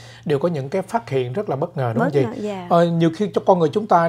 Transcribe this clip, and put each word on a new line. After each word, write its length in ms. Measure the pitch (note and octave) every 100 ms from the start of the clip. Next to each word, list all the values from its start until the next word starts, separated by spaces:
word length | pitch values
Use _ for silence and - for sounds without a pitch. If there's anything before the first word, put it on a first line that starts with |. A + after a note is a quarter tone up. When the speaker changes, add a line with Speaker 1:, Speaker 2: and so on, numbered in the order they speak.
| - -
Speaker 1:
đều 140 | - C#3+
có 100 | F3
những 200 | D#3 C3+
cái 140 | F#3+
phát 280 | F#3 A3+ A3+
hiện 220 | C3+ B2
rất 160 | B2+ G#3
là 80 | C#3
bất 200 | F3 -
ngờ, 160 | B2
đúng 100 | A2
không 80 | B3
Speaker 2:
Bất 0 |
Speaker 1:
chị? 120 | C#3+
Speaker 2:
ngờ, 80 | E3+ -
dạ. 300 | G#3 F#3+ F3
Speaker 1:
Ờ, 140 | F3
nhiều 260 | E3+ E3+ E3 D#3+
khi 140 | G#3
cho 80 | G#3+ -
con 120 | F#3
người 100 | D#3+
chúng 140 | E3 G#3
ta 220 | F3